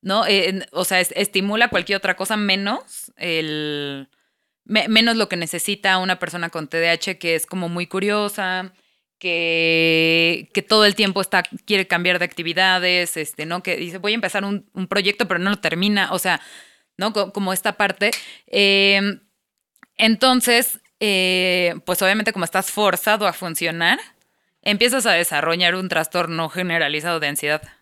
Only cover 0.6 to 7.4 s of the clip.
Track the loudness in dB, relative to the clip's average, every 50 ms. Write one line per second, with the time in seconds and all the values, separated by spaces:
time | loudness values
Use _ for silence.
0.6 | -6 -6 -4 -4 -2 2 2 2 2 2 0 -2 -4 -2 0 -2 -2 0 0 2
1.6 | 0 2 2 -2 -2 0 -4 -2 -2 -2 -2 -2 -2 -4 -2 -2 0 0 0 0
2.6 | 0 -2 -4 -6 -8 _ -16 -16 -16 -18 _ _ -6 -4 -2 -2 -2 -4 -4 -4
3.6 | -4 -4 -6 -6 -6 -8 -8 -10 -14 _ _ _ _ _ _ _ _ _ _ _
4.6 | _ _ 0 0 0 2 2 4 4 4 2 0 0 -2 -2 -6 -6 -6 -6 -6
5.6 | -4 -4 -4 -2 0 2 2 2 2 0 -2 -2 -4 -8 -6 -6 -8 -6 -6 -8
6.6 | -10 -6 -2 -2 0 0 0 0 -2 -6 -6 -4 -2 -2 0 -2